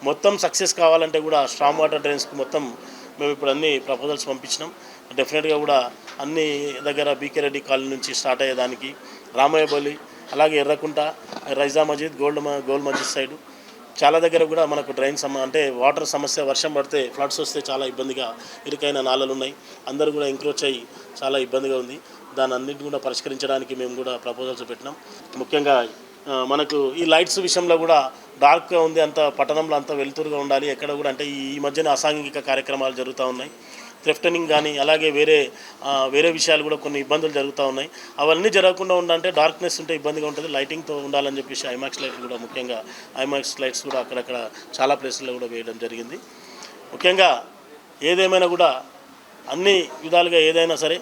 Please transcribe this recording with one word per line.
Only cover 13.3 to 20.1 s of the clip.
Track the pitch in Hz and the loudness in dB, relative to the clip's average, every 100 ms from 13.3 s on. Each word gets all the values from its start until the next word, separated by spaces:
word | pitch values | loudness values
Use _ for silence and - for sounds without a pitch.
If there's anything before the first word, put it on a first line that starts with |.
| 151 - - - - - - | -8 -18 -20 -20 -20 -20 4
చాలా | 143 160 | 6 6
దగ్గర | 165 165 | 4 4
కూడా | 160 160 156 | 2 2 2
మనకు | 147 139 | 0 -4
డ్రైన్ | 135 135 143 | -2 0 0
సమ-, | 143 139 | -4 -4
అంటే | 131 147 139 | -2 0 0
వాటర్ | 123 135 147 156 147 | 4 4 4 -2 -2
సమస్య, | 143 - | -2 -2
వర్షం | 139 135 160 | 0 0 0
పడితే | 147 139 147 127 120 | -2 0 -2 -2 -2
ఫ్లడ్స్ | 139 147 | -2 -2
వస్తే | 147 147 139 | -4 -4 -4
చాలా | 131 135 | -4 -4
ఇబ్బందిగా, | 120 131 131 120 110 - - 147 | -4 -6 -4 -6 -8 -16 -14 -10
ఇరుకైన | 143 147 139 | -4 -2 -2
నాలలు | 131 131 135 | 0 0 -2
ఉన్నాయి, | 135 135 143 - - - | -4 -6 -10 -20 -18 -12
అందరూ | 139 151 | -2 -2